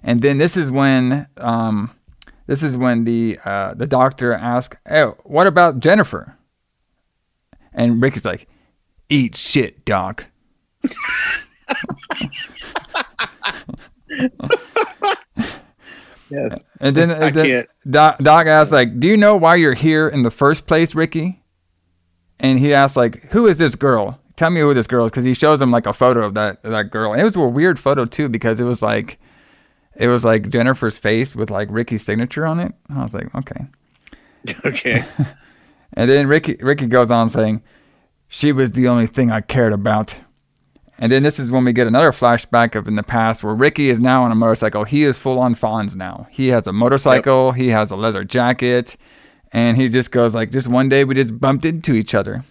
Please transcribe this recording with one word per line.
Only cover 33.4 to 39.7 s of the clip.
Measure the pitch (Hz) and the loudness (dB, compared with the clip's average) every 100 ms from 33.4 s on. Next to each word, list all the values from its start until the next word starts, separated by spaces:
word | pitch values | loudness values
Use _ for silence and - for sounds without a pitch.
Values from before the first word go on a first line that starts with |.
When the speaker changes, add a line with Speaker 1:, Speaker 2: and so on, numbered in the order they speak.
| 135 - 135 _ _ _ _ _ _ _ - | -12 -12 -16 _ _ _ _ _ _ _ -16
Speaker 2:
<laughs> | - - | -8 -6
Okay. | - 131 113 - | -6 -4 -4 -4
Speaker 1:
<laughs> | - 143 - _ _ _ _ _ | -6 -6 -6 _ _ _ _ _
And | - 120 | -4 2
then | 139 139 | 2 2
Ricky, | 156 156 - | 0 -2 -6
Ricky | 127 147 131 | -2 -2 2
goes | 123 117 | 2 4
on | 120 113 | 2 0
saying, | 117 107 107 _ _ _ _ _ _ _ | 0 -2 -2 _ _ _ _ _ _ _
"She | - 147 | -4 0
was | 135 131 | 2 0
the | 113 123 | 2 2
only | 120 113 | 2 0
thing | - 123 | 0 0
I | 110 | 0
cared | - 135 113 | -4 0 2